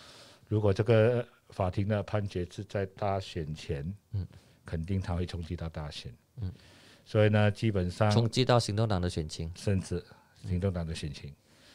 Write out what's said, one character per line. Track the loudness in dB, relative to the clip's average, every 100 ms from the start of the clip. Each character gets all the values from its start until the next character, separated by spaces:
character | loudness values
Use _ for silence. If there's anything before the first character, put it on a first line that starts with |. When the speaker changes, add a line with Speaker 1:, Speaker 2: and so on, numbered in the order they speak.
| -20 -20 -20 -18 -2
Speaker 1:
如 | 2
果 | 4
这 | 2
个 | 4 6 6 2 -2 _ _
法 | -2 -2
庭 | 0 0
的 | 0
判 | 0 -4 -2
决 | -4 -6
是 | -8
在 | -6 -4 -4 -4
大 | -2 -2
选 | -4 -8 -6
前， | -8 -6 -6 -6 -10 -8
Speaker 2:
嗯。 | -8 -8 -14 _ _
Speaker 1:
肯 | -8 -8
定 | -2 -2
他 | -2
会 | -4 -4
冲 | -6
击 | -8
到 | -8 -8
大 | -8 -10
选。 | -10 -14 -18 _ -10
Speaker 2:
嗯。 | -10 -10 -20 -20 -20 -20 0
Speaker 1:
所 | 6 6
以 |
呢， | 6 4
基 | 2 0
本 | 0 -2
上 | 2 4
Speaker 2:
冲 | 4 4
击 | 2 4
到 | 4
行 | 4
动 | 0 0
党 | 2
的 | 0
选 | -2 -6
情。 | -6 -8
Speaker 1:
甚 | -4 0 0
至 | 0 -6 -8 -20 _ -14 -4
行 | 0
动 | 0
党 | -2 -4
的 |
选 | -6 -8
情。 | -8 -14 -18 _ _ -20